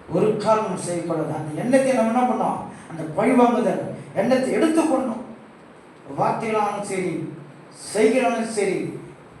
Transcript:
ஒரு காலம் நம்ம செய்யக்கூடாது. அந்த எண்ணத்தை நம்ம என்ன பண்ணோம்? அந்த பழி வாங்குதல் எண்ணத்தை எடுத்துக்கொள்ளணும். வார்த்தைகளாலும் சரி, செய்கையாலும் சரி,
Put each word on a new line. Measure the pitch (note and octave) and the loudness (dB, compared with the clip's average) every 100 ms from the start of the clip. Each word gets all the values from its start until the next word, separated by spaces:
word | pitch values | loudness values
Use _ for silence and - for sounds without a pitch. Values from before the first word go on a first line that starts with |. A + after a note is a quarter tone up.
| - | -4
ஒரு | F3 G#3+ G#3+ | 2 2 2
காலம் | G#3 G#3+ | 2 2
நம்ம | G#3 - | 2 -4
செய்யக்கூடாது. | E3+ F3 E3 D#3 D3+ | -4 -4 -2 -2 -2
அந்த | D3+ - - | -4 -6 -6
எண்ணத்தை | A#3+ C4+ C4 | 2 4 4
நம்ம | B3 A3 B3 | 2 2 2
என்ன | A#3+ | 2
பண்ணோம்? | G#3+ E3+ - - - - | 0 -2 -2 -8 -14 -14
அந்த | D#3+ D3 | -10 -6
பழி | E3 A#3+ | 0 4
வாங்குதல் | B3 A3+ A3+ C#4 - - - - | 6 6 4 0 -2 -6 -10 -8
எண்ணத்தை | E3+ A#3 B3+ - | -2 2 2 2
எடுத்துக்கொள்ளணும். | - D#4+ D#4+ - C4 A#3+ - - - - - - - - - - C#3 | 2 2 2 2 0 -2 -6 -10 -16 -20 -20 -20 -20 -20 -20 -14 -2
வார்த்தைகளாலும் | G#3 A3+ A3+ A3 G3+ G3+ | -2 0 -2 0 0 -2
சரி, | - F#3+ E3+ D#3 - - - - - - - | -6 -4 -2 -4 -6 -10 -16 -20 -20 -18 -6
செய்கையாலும் | G#3 A#3 B3+ A#3 A#3 A3 | 4 4 6 2 0 -2
சரி, | G#3 G3 E3 - - - - - - | 0 0 0 -4 -8 -14 -18 -20 -18